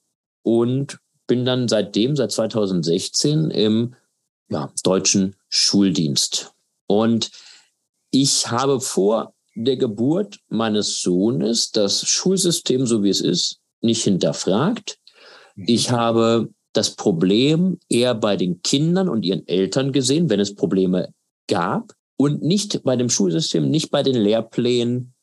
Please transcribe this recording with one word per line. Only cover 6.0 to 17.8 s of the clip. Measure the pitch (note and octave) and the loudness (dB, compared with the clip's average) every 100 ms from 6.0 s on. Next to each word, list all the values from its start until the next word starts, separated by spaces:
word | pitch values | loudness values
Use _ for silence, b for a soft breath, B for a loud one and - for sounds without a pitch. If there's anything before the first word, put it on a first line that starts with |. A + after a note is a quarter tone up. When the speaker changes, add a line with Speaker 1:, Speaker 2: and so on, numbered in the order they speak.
| D#2 C2+ - - - _ _ _ - | 0 -2 -4 -6 -10 _ _ _ -2
Speaker 1:
Und | G2+ A2+ A2+ G#2+ B B B B _ _ _ - | 2 2 0 -2 B B B B _ _ _ -4
ich | B2+ C#3 - - | 0 0 0 -2
habe | A#2 C#3 C3+ | -2 0 0
vor | - - G3 A2+ - _ _ | -2 0 0 0 -4 _ _
der | - A#2 B2+ | -6 -2 -2
Geburt | B2+ G#2 C#3 E3+ G#3 - - | -2 0 0 0 -4 -10 -8
meines | G#2 A2+ G#2+ G2 - | -4 0 0 -2 -4
Sohnes | F#2+ F2+ G#2+ C#3 G#3 A3+ - | -2 0 0 0 -2 -2 -2
das | A2 G2+ - - | -2 -2 -2 -2
Schulsystem, | - F#3 F#3+ F3 E3+ - B2+ B2+ | -2 0 0 0 -2 -2 0 2
so | A2+ | 2
wie | G2 | 2
es | F#2+ | 0
ist, | - F3 - - _ _ | 0 -2 -4 -8 _ _
nicht | A#2 A2 | -2 0
hinterfragt. | - F2+ E2 D2+ - G2 E3 A3+ - - - B B B B | 0 0 0 -2 -2 0 0 -2 -8 -18 -20 B B B B
Speaker 2:
Mhm. | - F#2+ | -10 0
Speaker 1:
Ich | A2+ - | 0 2
habe | A#2+ A#2 A2+ A2+ A#2 A2 _ _ | 0 2 2 4 2 0 _ _
das | A2 G#2 | -2 -2
Problem | - A2 E2+ F#2 G#2 C#3 D#3+ F#3 - | -2 0 2 2 4 2 2 0 -2